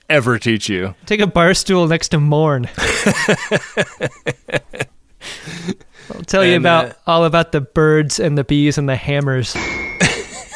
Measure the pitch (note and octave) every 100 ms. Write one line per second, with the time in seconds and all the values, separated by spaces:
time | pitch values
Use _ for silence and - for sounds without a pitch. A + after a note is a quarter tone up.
0 | - D3+ A#2 A#2 A#2 A2 - F#2 F#2 -
1 | - G#3 G3+ E3+ E3+ F#3 - F#3 E3 E3
2 | - D#3 D3 D3 D#3 C3+ A#2 - - -
3 | G3+ - - F#3+ - G3+ - - - -
4 | D3+ - - D#3+ - - - - C3+ _
5 | _ _ - - D#3+ E3+ F3 - - -
6 | - - - G3 F#3 F3 F3 E3 B2 -
7 | - E3 E3 E3 D#3+ D3+ C3 - D#3 D#3
8 | D3 - E3+ C#3+ C3 D3 D3 D3 C#3 C3
9 | - C#3+ C#3+ C3 A#2+ - - - - -
10 | - - - - F#5+